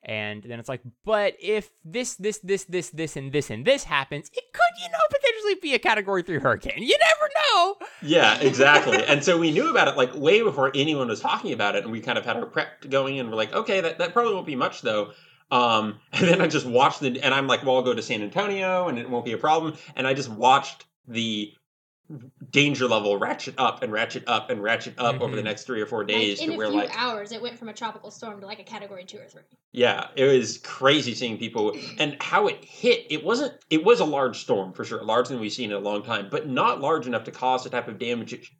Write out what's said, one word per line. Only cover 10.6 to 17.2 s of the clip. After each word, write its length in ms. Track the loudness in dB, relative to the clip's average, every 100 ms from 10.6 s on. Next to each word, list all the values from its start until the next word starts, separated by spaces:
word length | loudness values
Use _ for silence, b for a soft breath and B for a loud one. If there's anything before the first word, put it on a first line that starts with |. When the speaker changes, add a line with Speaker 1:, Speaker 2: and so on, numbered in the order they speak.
| 0 2
Speaker 2:
anyone 320 | 0 0 -2
was 100 | -2
talking 320 | -2 -2 -4
about 240 | -2 0 0
it, 80 |
and 80 | -4
we 80 | -8
kind 180 | -4 -4
of 80 | -2
had 120 | -4
our 80 | -4
prep 420 | -6 -6 -10 -2
going, 300 | -2 0 -4
and 100 | -4
we're 60 | -2
like, 180 | -2
"Okay, 280 | -2 0 0
that, 160 | 0 -2
that 160 | -2
probably 200 | 0 0 -2
won't 100 | -4
be 80 | -2
much, 260 | -4 -2
though." 280 | -2 -2 -4 B B B B
Um, 500 | 2 4 2 0 -6 _
<laughs> 80 |
and 140 | 0 4
then 140 | 4
I 60 | 2
just 200 | 0 0
watched 340 | 4 4 2
it, 160 | -4
and 160 | 0